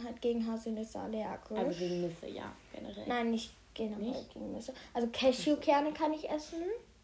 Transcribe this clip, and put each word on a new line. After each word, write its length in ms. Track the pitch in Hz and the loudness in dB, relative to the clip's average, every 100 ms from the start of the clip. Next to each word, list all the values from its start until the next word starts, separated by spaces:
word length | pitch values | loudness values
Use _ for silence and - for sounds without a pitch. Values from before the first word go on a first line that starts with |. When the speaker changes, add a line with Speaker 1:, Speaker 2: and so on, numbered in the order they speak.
Speaker 1:
halt 180 | 240 247 | -8 -2
gegen 260 | 240 233 226 | 0 2 2
Haselnüsse 500 | 226 226 220 220 202 | 0 -2 -2 -4 -6
allergisch. 580 | 196 220 190 214 - 220 | -4 -2 -2 -6 -4 0
Speaker 2:
Also 220 | - 170 | 0 0
gegen 220 | 180 175 | 0 0
Nüsse, 260 | 175 165 - | 0 -2 -8
ja, 240 | - - - - | -8 -8 -12 -14
generell. 300 | - - 202 220 | -12 -10 -8 -2
Speaker 1:
Nein, 240 | 240 233 | 0 2
nicht 220 | 226 - - - | 0 -2 -12 -12
generell 280 | - 220 202 | -6 -4 -2
Speaker 2:
Nicht? 300 | 214 262 - | -4 -4 -6
Speaker 1:
gegen 200 | - 214 | -8 -8
Nüsse. 200 | 190 226 - - | -6 -8 -10 -6
Also 140 | 240 240 | 0 0
Cashewkerne 800 | - 262 254 302 294 - 285 302 | 4 6 6 4 4 6 6 6
kann 200 | 302 349 | 2 2
ich 160 | 311 - | 2 0
essen. 320 | 302 - 330 349 480 - - | -2 -4 -4 -2 -4 -8 -20